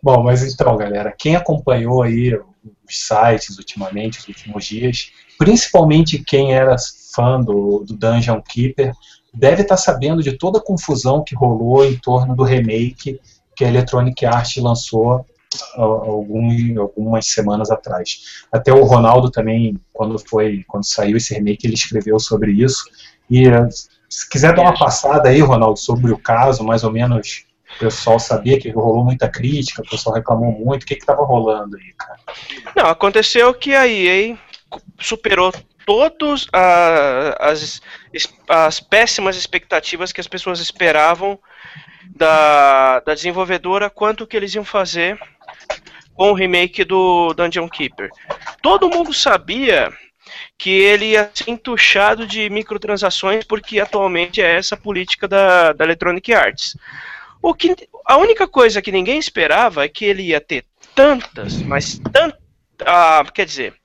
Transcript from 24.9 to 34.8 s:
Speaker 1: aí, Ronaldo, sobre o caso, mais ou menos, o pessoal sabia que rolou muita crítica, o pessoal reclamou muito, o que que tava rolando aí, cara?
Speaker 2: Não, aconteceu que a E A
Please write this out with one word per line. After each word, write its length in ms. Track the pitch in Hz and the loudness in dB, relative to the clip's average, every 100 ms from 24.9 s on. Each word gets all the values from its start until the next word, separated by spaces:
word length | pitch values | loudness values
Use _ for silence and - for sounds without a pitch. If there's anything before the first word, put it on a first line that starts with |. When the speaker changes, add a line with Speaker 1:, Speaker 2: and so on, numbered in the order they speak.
| - 139 147 127 | 0 0 4 4
Speaker 1:
aí, 120 | 139 | 6
Ronaldo, 380 | 143 120 110 104 | 6 4 2 0
sobre 320 | - 117 123 | -2 0 0
o 60 | 107 | -2
caso, 460 | - 117 131 127 | 0 2 2 0
mais 180 | 110 113 | 0 -2
ou 60 | 113 | 0
menos, 540 | 113 123 120 - - _ _ _ - | -2 -2 -2 -4 -14 _ _ _ -4
o 20 | |
pessoal 380 | 110 - - 113 | -4 -2 2 2
sabia 400 | - 110 123 135 | 2 -4 2 0
que 120 | 120 | 0
rolou 340 | 110 113 113 | -2 0 2
muita 240 | 123 127 117 | 0 0 -4
crítica, 540 | - 120 147 - - | -4 -4 -4 -6 -10
o 60 | - | -12
pessoal 280 | 113 - 113 | -8 -6 -6
reclamou 340 | 117 113 117 | -2 -2 -2
muito, 300 | 107 113 135 | -2 -4 -4
o 40 | - | -6
que 100 | 143 | -8
que 100 | - | -2
tava 160 | 139 | 0
rolando 520 | 139 120 113 107 101 101 | 2 0 0 -4 -6 -16
aí, 160 | 92 _ | -20 _
cara? 220 | - - - - - - - | -18 -18 -20 -20 -18 -18 -6
Speaker 2:
Não, 120 | - - | 0 0
aconteceu 680 | 165 202 208 214 240 247 | 2 0 0 0 4 2
que 200 | 247 285 | 2 0
a 120 | 277 254 | 2 2
E 500 | 214 180 185 220 226 _ - _ | 2 2 2 0 -6 _ -20 _
A 60 | - | -20